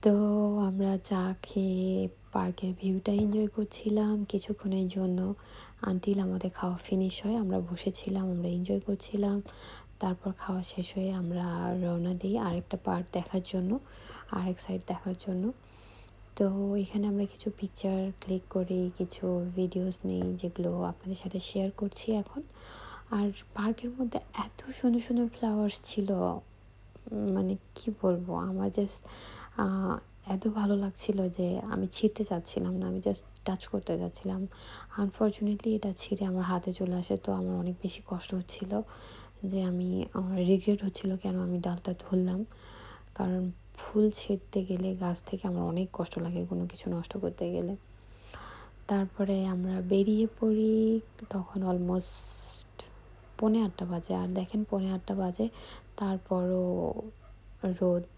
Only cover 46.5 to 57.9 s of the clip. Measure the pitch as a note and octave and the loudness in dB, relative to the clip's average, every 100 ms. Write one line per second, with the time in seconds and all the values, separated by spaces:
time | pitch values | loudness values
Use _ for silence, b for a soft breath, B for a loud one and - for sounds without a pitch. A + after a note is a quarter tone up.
46.5 | F3+ F3 - - F3 E3+ G3 F3+ F3+ F3 | -2 -2 -4 -4 -2 -4 -4 -4 -2 -2
47.5 | F3 F3 G3 - B B B B B B | 0 -2 -4 -10 B B B B B B
48.5 | B B - - G3+ G3 - G3 G3 F#3+ | B B -18 0 2 2 0 2 2 2
49.5 | F#3 F3+ F#3+ F3+ G3 G3 G#3+ A3 - A3 | 0 0 0 4 6 6 6 4 2 4
50.5 | G#3+ A3 A3 A3 A3+ - - A3 G3+ F3+ | 6 6 6 6 4 0 -16 -6 -6 -4
51.5 | G3 F#3+ F3+ F3 F#3 F3+ - - - - | -2 0 2 2 0 0 -8 -8 -10 -12
52.5 | - - - - - - - - - A3 | -12 -14 -16 -18 -18 -20 -20 -20 0 4
53.5 | A3 G#3 - F3+ F3 E3 F#3 F#3 F#3 F#3 | 6 4 0 -4 -4 -2 -2 0 0 0
54.5 | G#3+ G#3+ G3 F#3+ F#3+ - G3 F#3 F3+ A3+ | -2 0 0 0 -2 -2 0 0 0 -2
55.5 | B B B B - G3+ F#3+ - F#3 F3+ | B B B B -4 0 -2 0 0 2
56.5 | F#3 F3+ F3+ E3+ - A3 - - - - | 2 2 2 0 -2 -8 -10 -20 -20 -20
57.5 | - F#3+ F3+ F3+ | -4 -2 4 4